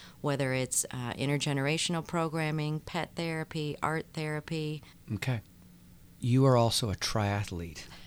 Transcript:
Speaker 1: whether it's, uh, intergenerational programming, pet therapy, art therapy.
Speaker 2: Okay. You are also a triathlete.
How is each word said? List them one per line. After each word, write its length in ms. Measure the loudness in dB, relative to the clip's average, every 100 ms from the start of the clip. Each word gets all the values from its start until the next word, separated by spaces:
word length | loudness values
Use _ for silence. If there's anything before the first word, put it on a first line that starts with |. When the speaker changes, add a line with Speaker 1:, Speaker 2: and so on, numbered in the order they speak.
| -20 -6
Speaker 1:
whether 320 | -2 0 0
it's, 320 | 0 0 -2 -2
uh, 220 | -4 -6
intergenerational 920 | -2 0 0 0 0 0 0 0 -2 -2
programming, 760 | -2 0 0 0 0 0 -2
pet 300 | -4 -6 -4 -4
therapy, 640 | -4 -4 -4 -4 -4 -2
art 240 | -2 -2 -4
therapy. 680 | -6 -4 -4 -4 -4 -4 -6 -12 -16 -8
Speaker 2:
Okay. 260 | -4 -2 -4 -6 -20 -20 -20 -20 -20 -20 -4
You 240 | 4 6 8
are 120 | 8
also 320 | 6 4 0
a 60 | -2
triathlete. 880 | 0 2 2 0 -2 -6 -8 -10 -14 -16